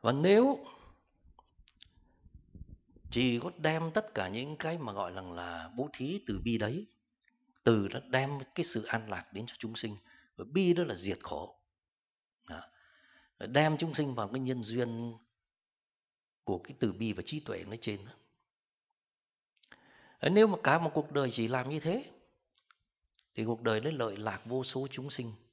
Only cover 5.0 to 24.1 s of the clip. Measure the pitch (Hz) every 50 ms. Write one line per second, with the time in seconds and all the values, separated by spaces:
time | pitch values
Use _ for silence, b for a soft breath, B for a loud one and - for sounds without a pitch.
5 | 98 87 90 95 92 90 87 87 87 87 85 82 80 82 90 120 135 147 - -
6 | 131 139 180 202 - - 107 92 - 117 113 110 104 104 123 175 214 - _ _
7 | _ _ _ _ _ _ _ _ _ _ _ _ _ - 117 107 101 98 - 123
8 | - - - 131 135 139 143 139 135 - _ - 170 - - 113 107 - - 113
9 | 110 107 101 90 87 - - 98 113 120 - - - 110 113 - - 110 104 101
10 | b b b b b b b - 90 113 143 180 196 180 175 170 175 147 107 92
11 | 95 98 92 - - - 80 73 80 - - _ _ _ _ _ _ _ _ _
12 | _ _ _ _ _ _ _ _ _ - 80 80 - - b b b b b b
13 | b b b b b b b _ 98 104 123 143 156 156 156 147 170 160 143 139
14 | 151 143 127 117 110 101 113 135 131 127 131 123 113 104 113 120 123 117 117 113
15 | 117 117 113 113 _ _ _ _ _ _ _ _ _ _ _ _ _ _ _ _
16 | _ _ _ _ _ _ _ _ _ - 101 90 - - 139 - - 113 92 95
17 | 113 113 101 92 87 - - 151 147 - 107 95 85 95 107 117 - - 107 98
18 | 98 117 - - _ _ _ _ _ _ _ _ _ _ _ _ _ _ _ _
19 | _ _ _ _ _ _ _ _ _ _ _ _ - b b b b b b b
20 | b b b b - - 180 208 220 220 190 170 - 139 139 170 170 156 - 160
21 | 147 151 147 143 139 127 113 - 113 113 127 131 123 131 147 156 - 160 180 247
22 | 269 - - - _ _ _ _ _ _ _ _ _ _ - _ _ _ _ _
23 | _ _ _ _ _ _ _ - 113 110 117 117 120 120 110 110 117 147 160 139
24 | 120 110